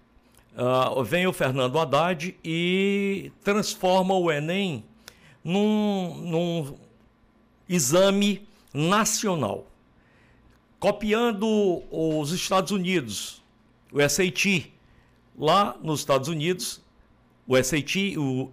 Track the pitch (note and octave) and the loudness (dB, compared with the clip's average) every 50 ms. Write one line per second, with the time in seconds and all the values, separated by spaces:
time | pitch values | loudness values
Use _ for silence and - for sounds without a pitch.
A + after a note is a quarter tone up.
0 | _ _ _ _ _ _ _ - _ _ - A2+ B2 B2 B2+ B2+ B2+ A#2+ A#2 C3+ | _ _ _ _ _ _ _ -20 _ _ -8 -4 -2 0 2 2 2 2 0 -2
1 | B2+ G2+ D3+ F3 F3+ F#3 - - D#3+ C3 B2+ C#3 B2+ B2+ B2+ D#3 D#3+ C#3 B2+ C#3+ | -2 0 0 0 0 0 0 0 -2 0 0 0 0 0 0 0 0 2 2 2
2 | D#3+ F3+ F#3 D3 D#3+ F#3 - - - E3 D#3+ E3 F3 F3 F3+ F#3+ G3 G3+ G3 G3+ | 2 0 0 -4 -6 -10 -12 -10 -8 -6 -4 -2 0 0 2 2 2 2 0 0
3 | G3+ G3 G3 F#3 C#3 C#3+ - _ - G3 G3+ G#3+ F#3 - - - - F#3 F#3 F#3+ | 0 -2 -4 -4 -8 -12 -16 _ -4 -2 0 0 0 -2 -4 -2 0 2 4 4
4 | F#3 F#3 F#3+ F#3 F3 E3+ D3+ D3 D3 D#3+ F3 G3 G3+ F#3 D3 A2 G#2+ - - _ | 4 2 2 2 2 2 0 0 -2 -2 -2 -2 -2 -2 -4 -6 -10 -14 -20 _
5 | _ - - _ - - - _ - D#3 F3 G3+ G#3 G#3+ G#3+ G#3+ G#3 G#3 G3+ G3 | _ -20 -20 _ -20 -20 -20 _ -6 -2 0 2 2 2 2 2 2 0 0 -2
6 | F3+ E3+ C#3+ C#3+ D#3+ F3 E3 E3 F3 E3+ E3+ E3+ D3 C#3 C#3+ - - - _ _ | -4 -6 -8 -10 -6 -4 -2 0 0 0 -2 -2 -4 -6 -10 -16 -20 -20 _ _
7 | _ _ _ _ _ _ _ _ _ _ _ _ _ - F3+ F3 C3+ A#2 D3+ F3+ | _ _ _ _ _ _ _ _ _ _ _ _ _ -2 0 0 2 4 4 6
8 | G3 G3 G3 G3+ G3+ G#3 G3 G3 - - - _ _ _ - C#3 D3+ E3 G3 G#3+ | 6 6 4 4 2 2 0 -2 -6 -14 -20 _ _ _ -4 -2 0 2 2 2
9 | G#3+ G#3+ - - - G#3 F3+ D#3 B2 G2 G2 F#2 - - - _ _ _ _ _ | 2 2 0 -2 0 0 0 0 0 -2 -2 -4 -8 -14 -20 _ _ _ _ _
10 | _ _ _ _ _ _ _ _ _ _ _ _ _ _ _ _ - F#3+ G3+ G3+ | _ _ _ _ _ _ _ _ _ _ _ _ _ _ _ _ -2 0 0 0
11 | A3+ G#3+ G#3 A3+ A#3+ A#3+ A3 F#3+ G#3+ A3 A3 G#3 G#3 F#3+ F3 E3 - - - D#3+ | 0 0 2 2 2 2 0 0 0 2 2 4 2 2 2 0 -4 -8 -6 -2
12 | D#3+ D#3+ D#3 D#3 D3+ C#3+ F3+ F3 - - F#3+ F#3+ F#3+ D3 G3+ G3 F3 F3+ F#3+ E3+ | -2 0 0 0 -2 -2 -4 -4 -2 0 0 0 2 0 -2 -2 -2 0 0 -2
13 | C3 A2 G2 - - - - - _ _ _ _ _ _ _ _ _ _ - C#3 | -2 -4 -6 -10 -10 -12 -14 -18 _ _ _ _ _ _ _ _ _ _ -2 0
14 | C#3+ C#3+ - - F#3 F#3 - - - G3 G3 D#3 - - - _ _ _ _ _ | 0 2 2 0 0 0 0 0 0 0 0 0 -2 -6 -12 _ _ _ _ _
15 | _ _ _ _ _ _ _ - C#3 D3+ E3+ G3 G#3 G#3+ - - - D#3 D3+ C3+ | _ _ _ _ _ _ _ -2 0 2 4 4 2 2 -2 -6 -6 -6 -4 -4
16 | - - C#3 C3+ C3 D3+ E3+ D3+ D3 E3+ F3+ F#3 - - - - _ _ _ _ | 0 0 0 0 0 -2 -4 -2 -2 -2 -2 -2 -4 -8 -10 -12 _ _ _ _
17 | _ _ _ _ _ _ _ _ _ - B2+ C3 B2 - E3+ D3+ C3+ - - F#3+ | _ _ _ _ _ _ _ _ _ 2 2 2 2 2 0 -2 -2 -2 -2 -2
18 | G3 G3 - D#3 C#3+ C3+ C3 B2+ C3 C3 | -2 -2 -2 -2 -2 -2 -2 -2 -4 -6